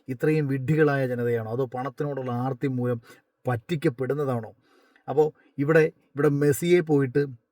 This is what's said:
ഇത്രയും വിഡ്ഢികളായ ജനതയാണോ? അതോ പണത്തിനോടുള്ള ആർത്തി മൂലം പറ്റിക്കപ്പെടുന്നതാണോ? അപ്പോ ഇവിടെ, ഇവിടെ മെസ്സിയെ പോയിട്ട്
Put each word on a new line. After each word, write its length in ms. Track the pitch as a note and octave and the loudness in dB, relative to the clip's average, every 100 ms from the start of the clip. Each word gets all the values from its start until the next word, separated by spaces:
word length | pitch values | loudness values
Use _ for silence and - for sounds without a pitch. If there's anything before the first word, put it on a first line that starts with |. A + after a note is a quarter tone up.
| - | -12
ഇത്രയും 380 | B2 D#3+ D#3 C#3 | -2 0 2 0
വിഡ്ഢികളായ 600 | C3+ B2+ D#3 D3 C#3 B2+ | -2 0 4 4 2 0
ജനതയാണോ? 440 | A#2+ A#2+ A#2 A2 | -2 -2 -2 -2
അതോ 160 | B2 B2+ | -4 -4
പണത്തിനോടുള്ള 580 | B2 C3 - D3 C3+ B2+ | -6 -8 -6 -6 -4 -4
ആർത്തി 340 | A#2+ C3 C3 C#3+ | -2 -2 -2 -4
മൂലം 340 | B2+ B2 A#2+ - - _ _ B2+ | -2 -2 -2 -8 -20 _ _ -4
പറ്റിക്കപ്പെടുന്നതാണോ? 1040 | A#2+ - D#3+ D#3+ A#2+ B2+ C#3+ C3+ A#2+ G#2+ - _ _ _ _ - | -4 -4 -2 -2 -2 -2 -2 -2 -4 -6 -14 _ _ _ _ -4
അപ്പോ 160 | C3+ D3+ - _ - | 0 0 -2 _ -4
ഇവിടെ, 260 | C#3+ D#3+ D#3+ - _ | 2 4 2 -2 _
ഇവിടെ 200 | C#3 D3 | 0 0
മെസ്സിയെ 520 | C#3+ D3 C#3 E3+ F3+ | 2 2 0 2 2
പോയിട്ട് 420 | D#3+ C#3+ C3 C#3+ C#3+ B2 _ | 4 2 2 0 -2 -6 _